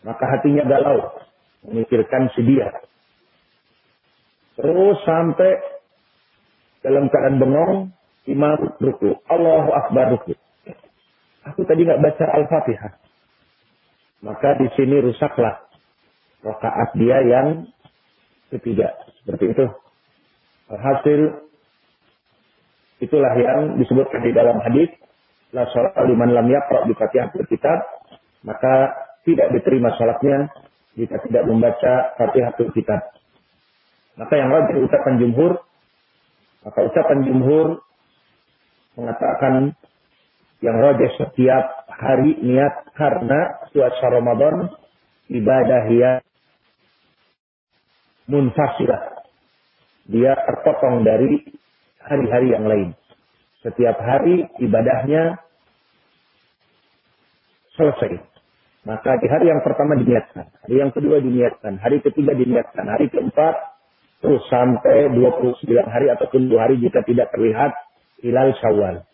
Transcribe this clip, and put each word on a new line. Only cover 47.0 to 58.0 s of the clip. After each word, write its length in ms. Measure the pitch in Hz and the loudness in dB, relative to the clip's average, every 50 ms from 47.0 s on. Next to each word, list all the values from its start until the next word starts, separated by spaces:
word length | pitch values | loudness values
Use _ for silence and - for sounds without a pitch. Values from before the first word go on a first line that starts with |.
| _ _ _ _ _ _ _ _ _ _ _ _ _ _ _ _ _ _ _ _ _ _ _ _ _ | _ _ _ _ _ _ _ _ _ _ _ _ _ _ _ _ _ _ _ _ _ _ _ _ _
munfasilah. 960 | - 139 143 139 123 - - 147 135 - - - - - - - - - - - _ _ _ _ _ _ _ _ _ _ _ _ _ _ _ _ - | -2 0 0 0 0 0 0 -2 -2 -2 -4 -2 -2 -2 -4 -6 -12 -16 -20 -20 _ _ _ _ _ _ _ _ _ _ _ _ _ _ _ _ -4
Dia 240 | 101 117 120 135 135 | -2 0 2 2 2
terpotong 720 | - - - - - - 156 147 - - 127 123 120 110 | 0 -2 -4 -6 0 0 0 0 2 -2 -2 0 2 2
dari 400 | 107 110 113 127 139 147 - - - - - _ _ _ _ _ _ _ _ | 2 2 2 2 0 0 -2 -4 -10 -20 -20 _ _ _ _ _ _ _ _
hari-hari 560 | _ - 147 139 131 113 113 123 131 127 117 107 | _ -6 -4 -2 -2 0 0 0 2 2 0 0
yang 80 | 107 | 0
lain. 240 | 107 107 104 98 87 82 _ _ _ _ _ _ _ _ _ _ _ _ _ | 0 0 0 -2 -4 -8 _ _ _ _ _ _ _ _ _ _ _ _ _
Setiap 400 | _ 117 - - 120 117 113 - | _ -12 -2 0 0 0 0 -2
hari 480 | 110 117 127 143 156 170 180 175 160 - - - | -2 -2 0 0 2 2 2 2 0 -4 -8 -6
ibadahnya 880 | 123 117 104 113 117 127 131 127 127 135 147 160 165 165 180 - - _ _ _ _ _ _ _ _ _ _ _ _ _ _ _ _ _ _ _ _ _ _ _ _ _ _ _ _ _ _ _ _ _ _ _ _ _ _ _ _ _ _ _ _ _ _ - | -4 0 0 2 2 2 0 0 0 0 0 0 0 0 -4 -6 -16 _ _ _ _ _ _ _ _ _ _ _ _ _ _ _ _ _ _ _ _ _ _ _ _ _ _ _ _ _ _ _ _ _ _ _ _ _ _ _ _ _ _ _ _ _ _ 0
selesai. 400 | 160 147 131 - | 0 0 0 -2